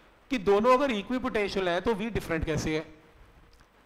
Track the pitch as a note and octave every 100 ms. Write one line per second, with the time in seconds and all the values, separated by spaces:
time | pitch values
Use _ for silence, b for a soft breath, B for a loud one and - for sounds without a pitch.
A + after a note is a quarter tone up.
0 | B B - B3+ F#3+ G3+ A#3+ B3+ C#4 G#3+
1 | F#3+ B3 A#3+ G#3+ G3 G3 F#3 F3 G#3 G#3+
2 | A3+ G3 - D#3+ D#3 D3 C3+ D#3 D#3+ -
3 | - - - - - - _ _